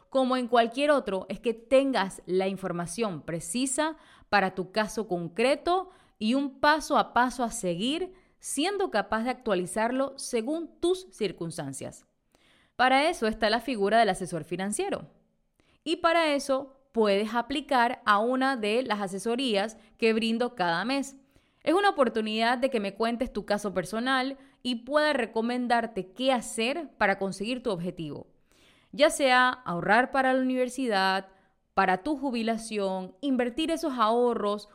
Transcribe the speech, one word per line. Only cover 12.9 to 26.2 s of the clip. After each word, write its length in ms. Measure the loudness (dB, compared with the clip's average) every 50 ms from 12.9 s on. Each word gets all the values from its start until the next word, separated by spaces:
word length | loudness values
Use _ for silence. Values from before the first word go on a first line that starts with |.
| 4 4 2 2
eso 160 | 0 0 -2
está 240 | -2 0 0 0 0
la 100 | 0 0
figura 380 | -2 -4 -2 0 0 2 4 4
del 100 | 4 4
asesor 360 | 2 0 -4 -6 -6 -8 -6
financiero. 600 | -6 -6 -4 -4 -4 -2 -2 -2 -4 -4 -6 -8 -12 _ _ _ _ _ _ _ _ _ _ _ _ _ _ _
Y 120 | -4 -2
para 380 | 0 2 2 2 4 2 2 0
eso 460 | 0 0 0 -2 -2 -2 -6 -14 _ _ _ 0
puedes 420 | 2 4 4 4 2 2 0 -2
aplicar 680 | -2 -2 -2 -4 -6 -2 2 2 4 4 2 0 0 2
a 120 | 2 4 4
una 380 | 4 2 2 2 2 0 0
de 260 | 0 0 0 0 0 0
las 180 | 0 -2 -2
asesorías 760 | -2 -4 -6 -4 -4 -2 -2 0 0 0 0 0 0 -2 -6 -12 -20 _ _ _
que 140 | 2 2 2
brindo 420 | 2 2 0 0 0 0 -2 -2
cada 300 | -2 -2 0 0 0 -2
mes. 320 | -2 -2 -2 -4 -4 -10 -16 _ _ _ _ _ _ _ _ 0
Es 120 | 2 2
una 160 | 4 4 4
oportunidad 680 | 4 4 2 2 2 0 -2 -2 0 0 2 2 2 2
de 120 | 0 0
que 100 | 0 -2
me 140 | -2 -4 -2
cuentes 380 | -2 -2 -2 0 -2 -4 -4 -4
tu 120 | -6 -2
caso 300 | -2 -2 -2 -2 -2 -4
personal 640 | -4 -4 -4 -4 -4 -2 0 0 0 0 -2 -6 -10 -14 -20 _ _ -6
y 140 | -4 -4
pueda 360 | -4 -4 0 0 2 2 2 2
recomendarte 1000 | 0 -2 -2 -2 -2 -2 -2 -2 -2 0 2 2 2 0 -2 -4 -8 -8 -8 -8
qué 200 | -2